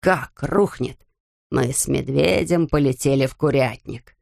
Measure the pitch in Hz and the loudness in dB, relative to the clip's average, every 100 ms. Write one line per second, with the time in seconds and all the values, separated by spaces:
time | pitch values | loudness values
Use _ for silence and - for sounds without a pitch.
0 | - 185 - _ - - 202 - 123 - | 2 0 -2 _ -2 0 0 -2 -8 -8
1 | _ _ _ _ _ 123 123 131 - 139 | _ _ _ _ _ -2 -2 -2 -2 -2
2 | 127 139 160 - 165 170 165 151 143 127 | 0 2 2 2 0 0 2 2 0 0
3 | 139 139 131 - 156 139 127 - - 117 | 0 2 0 0 0 2 0 -2 -14 -14
4 | - _ | -16 _